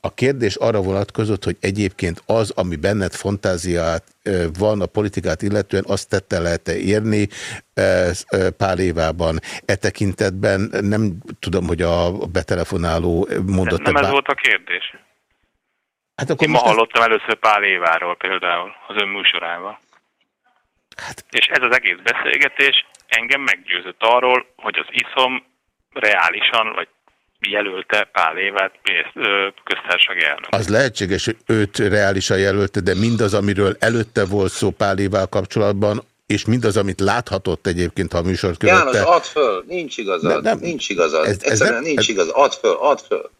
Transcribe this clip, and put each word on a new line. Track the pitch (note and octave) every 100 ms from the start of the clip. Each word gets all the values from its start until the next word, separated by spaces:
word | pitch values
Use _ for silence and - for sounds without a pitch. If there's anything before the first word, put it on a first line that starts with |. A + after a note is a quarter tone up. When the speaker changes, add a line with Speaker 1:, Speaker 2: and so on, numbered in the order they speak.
Speaker 1:
A | -
kérdés | - B2 C#3 A2+ -
arra | A#2 G#2+
vonatkozott, | F#2 F#2+ G2+ - G#2+ G2+
hogy | - F2+
egyébként | G2+ G2 G2+ - F#2 E2 -
az, | A2+ G2+
ami | - F#2 D#2+
benned | F2+ G#2 F#2
fantáziát, | - G2 G2+ G2+ F2+ F2+ E2+ E2 E2+ _ _
ö, | - F#2+ E2+ D#2+
van | G#2+ G#2
a | F2
politikát | - G#2 G2 F2+ D#2
illetően, | G2+ G#2 G2 G2 -
azt | G2 -
tette | G2 - F#2
lehet-e | F2 E2+ - F2
érni, | F#2+ G#2 A2 G#2+ G2+ - - - _
ö, | - G2 F#2 F2+
sz-, | F2+ -
ö, | F#2+ F#2
Pál | - G2 F2+
Évában. | F#2 E2 D#2+ D#2+ E2+ D#2+ - -
E | - G2+
tekintetben | G2+ - G2+ F2+ G#2 F#2+ G#2 G2 A2 G#2
nem | G2+ G#2+ G#2+ E2+ - -
tudom, | - F2+ F2
hogy | E2+
a | E2+ E2+ F2 F#2+ -
betelefonáló | F2+ - F2+ E2 F#2 E2+ E2 F2 E2+ G2 G2+ F#2+
mondott-e | F#2 G2+ A#2+
Speaker 2:
Nem, | -
nem | D3
ez |
Speaker 1:
bár- | C#3
Speaker 2:
volt | C#3 C3+
a |
kérdés. | C#3 C3+ G2 - F2+ - - _ _ _ _ _ _ _ _ _ _ _ -
Speaker 1:
Hát | C3+
akkor | C#3+ -
Speaker 2:
Én |
ma |
Speaker 1:
most | B2+ A#2+
ezt- |
Speaker 2:
hallottam | A2 A2+ A#2
először | A#2 G#2+ -
Pál | A2 A2 G#2
Éváról | G2+ F#2 F2 E2 F2 F2
például, | F#2 F#2+ F2+ E2+ F2+ - -
az | G#2
ön | G2+
műsorában. | G2+ F2+ F2 E2+ F2 F#2 G#2+ _ _ _ _ _ _ _ _ _ _ _ -
Speaker 1:
Hát | - - -
Speaker 2:
És | B2 -
ez | D#3
az | B2+
egész | B2+ A2 F2+
beszélgetés | G#2+ A#2+ - D3 C#3 - C#3 B2 - - _
engem | A2+ A#2 C#3
meggyőzött | C3+ F#2 F2+ F2+ F#2 F2
arról, | A2+ B2 B2+ B2+ - _
hogy | A2 -
az | -
iszom | B2 A#2+ - B2+ B2+ _ _ _ _ _
reálisan, | C#3+ G#2+ G2 E2+ F#2+ - A#2 A2
vagy | - E2+ _ _ _ _ _
jelölte | G2+ G2+ G#2 F#2+ - G#2+ G2+
Pál | G2+ E2 E2
Évát | G2 G2 F#2+ _
pénz-, | - F2+ D#2 - A#2
ö, | G2+ G2 -
köztársasági | - F#2+ - F2+ - F#2
elnök. | D#2 C#2+ -
Speaker 1:
Az | G#2 G2
lehetséges, | G#2+ C3+ - F#2+ F#2
hogy | - A2 _
őt | A2 G2+ -
reálisan | G#2+ G#2 G2 G2 - F#2+
jelölte, | G2 G2 G2 G#2
de | F#2
mindaz, | F#2 A2+ A2+ G#2+
amiről | G#2 G2+ G2 G2+ G2
előtte | A2 A#2 G#2+ -
volt | G2 G2+ F#2+
szó | - G#2
Pál | F2+ G2+ F#2+
Évával | G2 G2 F#2+
kapcsolatban, | G#2 F#2 - G#2 G2+ G#2 G#2+ - _ _
és | G2+
mindaz, | - B2 A2+ G2+
amit | G2 F#2
láthatott | G2 A2+ - F#2+ F#2+ E2 -
egyébként, | F2 F2 - F2
ha | F2+
a |
műsort | E2+ F#2 G2 E2
követte- | G#2 F#3 D3+
Speaker 3:
János, | A#2 G2+ E3+
add |
föl, | - D#3 C3 F#2+ F2+
nincs | F3+ D#3 -
igazad, | G2+ F2+ E2
Speaker 1:
Nem, | D#2
nem. | B2+ -
Speaker 3:
nincs | E3+ D#3+ -
igazad. | F2+ D#2+ D#2
Speaker 1:
Ez, | D#2 G2
ez | -
Speaker 3:
Egyszerűen | A2 -
Speaker 1:
nem, | A#2
Speaker 3:
nincs | D#3 C#3
Speaker 1:
ez | G#2+
Speaker 3:
igaz, | G2+ E2
add | B2+ C#3
föl, | - A2+ E2+
add | C3+ C3+ -
föl. | G2+ - _